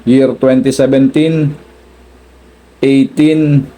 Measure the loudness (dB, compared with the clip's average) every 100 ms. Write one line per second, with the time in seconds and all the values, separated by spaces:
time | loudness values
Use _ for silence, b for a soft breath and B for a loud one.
0 | 0 0 0 0 0 0 0 -2 0 0
1 | 0 0 -2 -2 -4 -6 -16 -20 _ _
2 | _ _ _ _ _ _ _ _ 0 0
3 | 0 0 0 0 0 0 -2